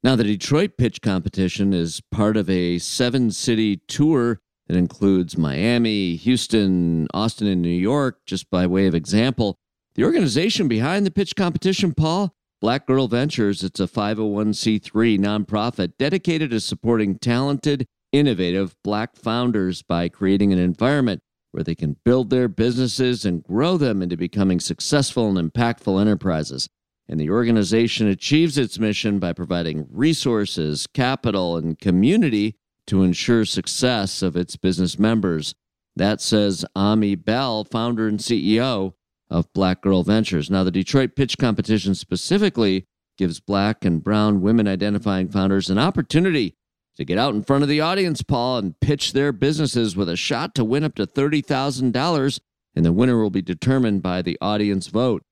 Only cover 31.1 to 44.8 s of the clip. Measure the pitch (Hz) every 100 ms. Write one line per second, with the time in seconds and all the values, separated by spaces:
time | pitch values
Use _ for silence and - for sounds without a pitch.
31.1 | 135 120 101 87 85 82 76 98 90 117
32.1 | 214 165 107 107 - _ _ - 95 92
33.1 | 85 - 117 107 - - - 127 117 98
34.1 | - 95 82 87 - 92 85 90 82 107
35.1 | 113 95 80 76 - _ _ _ - 98
36.1 | 107 - 110 104 87 95 95 101 110 101
37.1 | 95 104 117 135 110 104 117 120 117 110
38.1 | 104 - 113 80 110 131 110 95 - _
39.1 | _ _ 85 - - 92 92 98 92 85
40.1 | 107 104 85 76 95 92 87 90 139 127
41.1 | - 135 - 127 104 101 110 95 92 -
42.1 | 90 - 202 202 - 104 95 - _ _
43.1 | _ 95 80 - 98 101 110 95 82 85
44.1 | 107 107 101 98 117 104 95